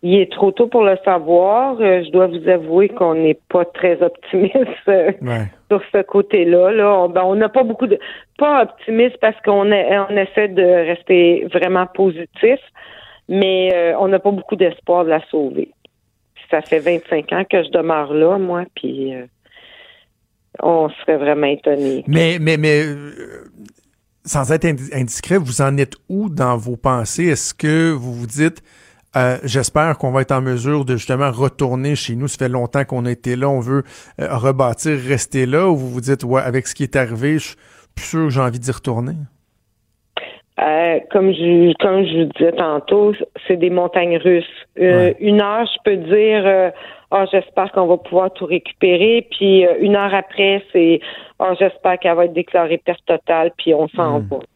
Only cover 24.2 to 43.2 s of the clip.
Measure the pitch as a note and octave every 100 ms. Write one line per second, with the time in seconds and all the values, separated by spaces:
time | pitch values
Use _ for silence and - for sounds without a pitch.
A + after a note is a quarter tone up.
24.2 | - D3+ B2+ D#3+ E3 C#3+ C3+ C#3 B2 -
25.2 | - F#3+ C#3 B2 C#3 C#3 C#3 - _ F#3+
26.2 | G#3+ D#3 B2+ B2 A2 A#2+ C3+ B2+ A2+ -
27.2 | F3 D3 - - D3+ D#3 E3 D3+ B2 A#2+
28.2 | A#2+ C3 D#3 E3 _ _ _ _ _ -
29.2 | B2+ B2+ C3+ B2 A#2+ D3+ D#3+ D3 C#3 C3
30.2 | C3 C3+ C3 B2 B2 D3 C3 B2 - C3
31.2 | C#3 A#2 C3+ - C3+ B2+ C#3 D3 - A#2
32.2 | C#3 - B2+ B2 A#2+ C#3 C#3 B2+ A#2+ A#2+
33.2 | - B2 C#3 C3+ A#2 C#3 C3 - - -
34.2 | - B2+ B2+ C3+ C3 A2+ D#3+ D3 B2+ C3+
35.2 | - C3+ B2+ C#3+ F#3+ D#3+ C3 B2 B2 C#3
36.2 | A#2+ C3 C3 B2 A#2+ - C#3 C#3+ B2 A2+
37.2 | C3+ D#3 - - _ _ _ - - E3
38.2 | D#3 C3 B2+ A#2+ B2 C3 - A#2 B2 D#3+
39.2 | D3 _ _ _ _ _ _ _ _ -
40.2 | - - _ - D3+ D#3 E3+ D#3+ - G#3
41.2 | F#3+ E3+ E3+ E3+ F3 D#3+ G3+ F#3+ F#3 D#3+
42.2 | D#3+ - E3 E3 E3+ D3+ - G3+ G#3 G#3